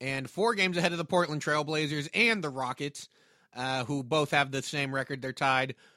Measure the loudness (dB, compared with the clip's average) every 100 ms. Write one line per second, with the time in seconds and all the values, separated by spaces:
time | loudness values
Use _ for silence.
0 | -6 -4 -6 0 0 2 2 2 0 0
1 | 0 2 2 0 0 0 0 -2 -2 -2
2 | -2 2 2 2 -2 -4 -4 -4 -6 -8
3 | -18 _ _ _ _ -6 -2 -2 -2 -2
4 | 2 2 4 4 2 0 -4 -2 -2 -2
5 | -4 -6 -6 0 2 2 0 -4 -16